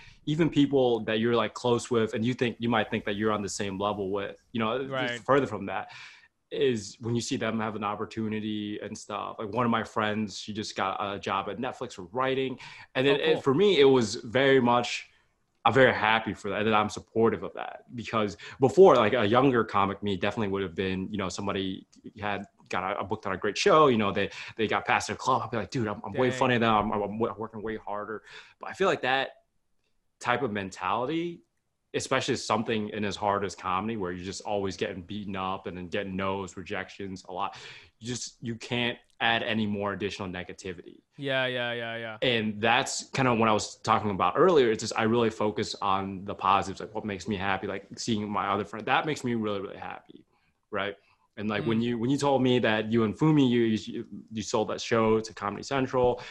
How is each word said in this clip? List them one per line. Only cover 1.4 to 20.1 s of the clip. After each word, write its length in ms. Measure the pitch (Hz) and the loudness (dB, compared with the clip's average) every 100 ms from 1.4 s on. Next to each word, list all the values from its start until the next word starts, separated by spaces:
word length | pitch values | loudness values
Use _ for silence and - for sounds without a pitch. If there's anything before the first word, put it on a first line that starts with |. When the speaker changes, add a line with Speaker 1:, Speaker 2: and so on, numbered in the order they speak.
| 107 | 0
Speaker 1:
close 340 | - 123 120 - | -2 0 0 2
with, 240 | 117 110 | 0 0
and 100 | 110 | 0
you 100 | 117 | -2
think, 220 | 123 120 - | 0 -2 -2
you 100 | 117 | 0
might 220 | 113 101 | 0 0
think 140 | 110 | -2
that 100 | 107 | -4
you're 160 | 101 107 | -2 0
on 100 | 104 | 0
the 60 | 98 | -4
same 300 | - 101 95 | -6 -6 -2
level 320 | 104 104 95 | -2 -2 -4
with, 320 | 101 101 - _ | -4 -6 -10 _
you 60 | 113 | -4
know, 200 | 110 127 | -2 -2
just 120 | 135 | -4
Speaker 2:
Right. 340 | 131 123 120 | -4 -4 -4
Speaker 1:
further 220 | 104 139 123 | 2 2 2
from 200 | 104 95 | -4 -6
that 240 | 98 - - - - _ _ - | -6 -8 -14 -20 -20 _ _ -10
is 460 | 175 135 113 95 - | 0 0 0 -4 -10
when 140 | 113 | -4
you 60 | 120 | -4
see 160 | - 127 | -2 -4
them 240 | 113 110 | -2 -2
have 160 | 110 104 | -4 -4
an 80 | |
opportunity 960 | 104 104 104 110 110 107 107 107 104 104 | -6 -4 -6 -6 -4 -4 -4 -6 -6 -8
and 160 | 104 107 | -10 -12
stuff. 380 | - 101 98 95 | -8 -8 -8 -8
Like, 120 | 110 | -6
one 120 | 110 | 0
of 60 | 120 | 2
my 140 | 113 | 2
friends, 540 | 101 113 107 107 104 - | 0 -2 0 -2 -4 -6
she 140 | - | -8
just 240 | 107 101 - | -8 -6 -2
got 200 | 95 - | -2 -2
a 180 | 101 98 | -4 -4
job 280 | 104 98 98 | -2 -2 -2
at 100 | 98 | -6
Netflix 360 | 127 113 120 | -6 -6 -10
for 100 | - 87 | -12 -10
writing, 520 | 120 131 131 131 127 - - - 131 | -4 -2 0 -4 -6 -14 -18 -8 0
and 100 | 139 | 2
then 100 | 143 | 4
Speaker 2:
Oh, 20 | |
Speaker 1:
it, 140 | 160 | 2
Speaker 2:
cool. 80 | 156 | 2
Speaker 1:
for 120 | 139 | 4
me, 240 | 139 202 151 | 4 6 8
it 40 | |
was 320 | 139 131 107 117 | 8 8 4 -2
very 440 | 117 123 139 135 | -2 2 6 6
much, 480 | 120 120 113 - - _ _ _ _ _ | 6 2 2 -6 -10 _ _ _ _ _
I'm 80 | 120 | 4
very 200 | 123 127 | 8 6
happy 400 | 104 107 110 110 | 6 4 2 0
for 160 | - 101 | -6 -4
that, 120 | 95 110 | -2 2
and 80 | |
I'm 140 | 107 104 | 2 2
supportive 520 | - - 113 113 95 | -4 -6 2 2 2
of 100 | 90 | -6
that, 300 | 57 - - - 120 | -8 -10 -12 -14 -12
because 400 | 107 113 107 92 - - | -4 -2 -2 -4 -14 0
before, 360 | 131 - 190 127 | 2 10 10 10
like, 160 | 107 | 6
a 100 | 123 104 | 4 4
younger 380 | 120 139 123 | 6 6 4
comic 380 | 104 101 98 98 | 2 2 2 0
me 140 | 104 | -4